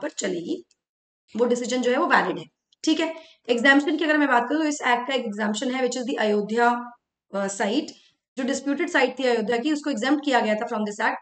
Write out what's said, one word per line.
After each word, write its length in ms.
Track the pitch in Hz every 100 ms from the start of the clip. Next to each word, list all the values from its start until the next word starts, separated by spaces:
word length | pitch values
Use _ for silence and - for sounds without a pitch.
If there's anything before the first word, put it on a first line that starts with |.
पर 80 | -
चलेगी, 540 | - 190 175 165 - - _ _ _ _ _ _ 214
वो 80 |
decision 380 | 240 240 233 254
जो 80 | 240
है 60 | 262
वो 100 | 339
valid 320 | 220 180 170
है। 60 | 156 _ _ _
ठीक 160 | 320 311
है, 140 | 320 - - _ -
Exemption 480 | 240 277 285 320 302
की 80 |
अगर 140 | 311 302
मैं 100 | 285
बात 180 | 240 240
करूँ 140 | 302
तो 60 | 302
इस 100 | 294 247
act 220 | 240 240
का 60 |
एक 100 | 262
exemption 460 | 226 202 208 214 254
है 120 | 254
which 160 | 247 254
is 100 | 233
the 80 | -
Ayodhya, 680 | 214 208 202 226 240 240 - - _ _ _
अ, 120 | 196 196
site, 400 | - 202 262 - - _ _ _ -
जो 60 |
disputed 440 | 254 269 277 277 349
site 300 | 294 254 -
थी 60 |
Ayodhya 340 | 254 226 214 240
की, 140 | 294
उसको 180 | 294 294
exempt 340 | 226 262 294
किया 160 | 294 240
गया 140 | 214
था 120 | 214 240
from 140 | 220
this 200 | 208 208
act, 160 | 233 285